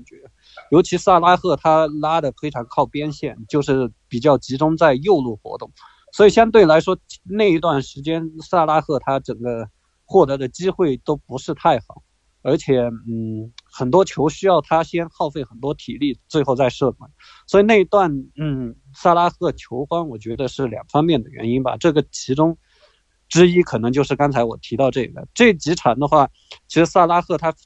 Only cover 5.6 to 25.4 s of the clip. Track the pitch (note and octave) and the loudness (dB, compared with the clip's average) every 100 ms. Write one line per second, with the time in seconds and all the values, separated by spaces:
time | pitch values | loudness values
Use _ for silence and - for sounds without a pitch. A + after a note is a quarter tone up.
5.6 | A#2 _ - _ _ - G#3 A3+ A3+ A3 | -16 _ -20 _ _ 4 4 6 4 6
6.6 | E3+ D#3 F#3+ F#3 - - - G3+ G#3 E3 | 6 4 2 -4 -8 -20 -10 -2 0 0
7.6 | E3 C#3+ C3 C3+ C#3+ E3 D#3+ D#3+ D3+ F#3 | 0 -2 -4 -10 -6 -6 -6 -12 -4 -2
8.6 | D#3 D#3 C#3+ C3+ - C3+ - A2 A#2+ A#2 | 0 0 -2 -4 -4 -6 -6 -10 -8 -8
9.6 | A2 _ _ _ - F#3+ C#3+ C#3 C3 - | -10 _ _ _ 0 4 4 2 -6 -6
10.6 | F3+ F3+ F3 B2+ - D3 - B2+ - D3 | -4 -2 -2 -2 -4 -8 -8 -12 -10 -2
11.6 | E3+ C3 - - _ _ _ _ - B2+ | 0 0 -2 -20 _ _ _ _ -4 -2
12.6 | C3+ C3 A#2+ A2+ A#2 A2+ A2 A2 A2 - | 0 0 0 -6 -10 -8 -8 -10 -12 -18
13.6 | _ - B2+ F3 F#3+ - D3 - F#3+ F3+ | _ -8 0 2 2 0 -4 -2 0 0
14.6 | - E3 D#3+ F3 E3 - D#3+ D3+ B2+ A#2 | 0 -2 -2 -6 -8 -6 -6 -6 -12 -10
15.6 | C3+ D3 - A#2+ C#3+ A#2 _ D#3 C#3 B2+ | -8 -8 -10 -6 -6 -6 _ -2 0 0
16.6 | C3 - C3+ G#2 - _ _ - - G3 | -2 0 -4 -4 -12 _ _ -20 0 2
17.6 | G#3 A3 F3+ G3+ F3+ C#3 C3+ - D3+ C3+ | 4 4 2 2 2 -2 -8 -8 -6 -6
18.6 | A#2+ A#2+ _ C3+ F#3 F3 F3 - E3+ C3 | -8 -12 _ -4 2 2 2 -2 -4 -6
19.6 | - B2 C#3+ E3+ D#3+ A2+ G#2+ A#2 B2+ - | -10 -10 -6 -6 -6 -10 -10 -8 -8 -6
20.6 | C3 B2+ - C#3+ E3 D3 A2+ - A2+ B2+ | -6 -8 -4 0 0 0 -4 -8 -4 -2
21.6 | B2+ A#2+ E3+ D3+ C#3+ - - C3+ D#3+ E3 | -4 -2 0 0 -2 -6 -6 0 0 -2
22.6 | _ _ _ _ _ _ _ D#3+ F3+ F3 | _ _ _ _ _ _ _ 4 4 4
23.6 | E3+ A#2+ A#2 C3 C#3 C3+ C#3+ B2 A#2 A2 | 0 -2 -2 -2 -2 0 0 0 -4 -6
24.6 | - A2+ C3+ C3 A#2+ - - - | -8 -2 -2 -2 -6 -10 -10 2